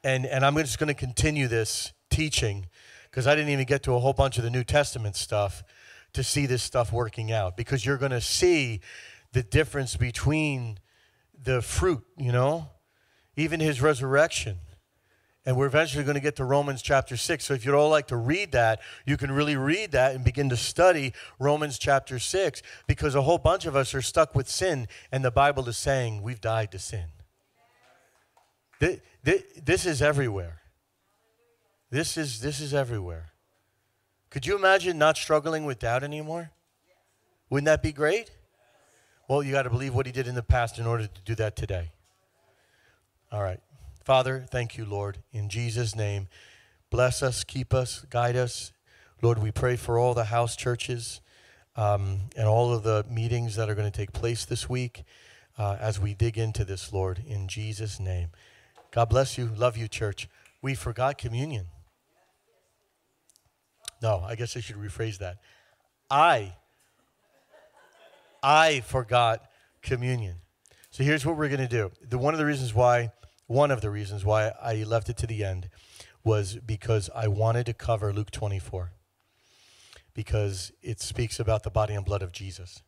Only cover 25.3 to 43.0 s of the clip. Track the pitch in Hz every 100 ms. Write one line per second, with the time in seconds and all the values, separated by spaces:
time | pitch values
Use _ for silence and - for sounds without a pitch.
25.3 | 120 143 139 123 117 143 135 117 107 104
26.3 | 117 113 113 107 92 - 110 82 - -
27.3 | _ _ _ _ _ _ _ _ _ _
28.3 | _ _ _ _ _ 165 - _ _ 135
29.3 | 190 - - 131 180 185 139 147 143 127
30.3 | 98 85 80 _ _ _ _ _ _ _
31.3 | _ _ _ _ _ _ 127 165 165 147
32.3 | 110 135 143 147 139 123 113 90 82 82
33.3 | _ _ _ _ _ _ _ _ _ _
34.3 | 143 131 202 190 190 180 165 156 156 -
35.3 | 151 151 156 151 123 117 123 143 151 151
36.3 | 165 165 _ _ _ _ _ _ _ _
37.3 | _ _ 135 147 151 160 143 151 208 226
38.3 | - _ _ _ _ _ _ _ _ -
39.3 | 139 139 139 123 123 135 127 131 123 123
40.3 | 123 113 127 117 - 117 117 107 - -
41.3 | 113 107 - 101 95 82 _ _ _ _
42.3 | _ _ _ _ _ _ _